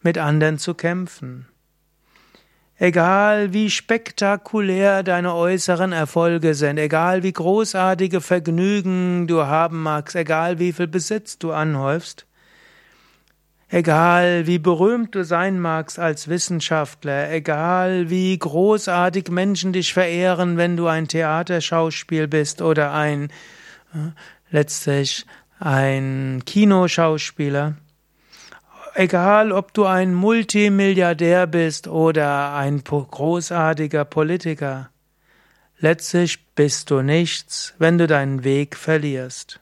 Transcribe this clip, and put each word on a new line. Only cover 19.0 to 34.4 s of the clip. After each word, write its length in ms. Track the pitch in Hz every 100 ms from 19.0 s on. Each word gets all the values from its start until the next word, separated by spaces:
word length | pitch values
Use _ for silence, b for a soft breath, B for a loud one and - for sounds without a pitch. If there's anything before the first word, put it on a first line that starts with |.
| 180 185 175
Menschen 440 | 175 196 190 190
dich 220 | 185 170
verehren, 640 | - 180 170 185 175 180 170
wenn 200 | 170 175
du 120 | 170
ein 180 | 160 156
Theaterschauspiel 1200 | 160 160 160 170 170 156 165 165 156 - 160 156
bist 340 | 156 147 -
oder 320 | 170 156 147
ein, 380 | 151 151 143 147 B B B B B B
äh, 160 | 160 156 160 B B _
letztlich 760 | 156 151 - - 143 139 - - B B _
ein 840 | 165 135 135 135 135 135 135 131
Kinoschauspieler, 1300 | - 202 208 190 180 - 165 156 - - 143 139 147 151 _ _ _ B B B B B B B B
egal 560 | - 185 180 185 208 220
ob 240 | 190 196
du 120 | - 196
ein 280 | 185 185
Multimilliardär 1300 | 180 202 226 214 208 208 196 196 190 175 160 170 180 180
bist 400 | 170 160 151 -
oder 680 | 160 160 156 147 143 143
ein 280 | 143 139 143
po-, 200 | - 147
großartiger 1000 | 139 - 147 175 165 175 160 156 151 151
Politiker, 840 | 143 156 156 180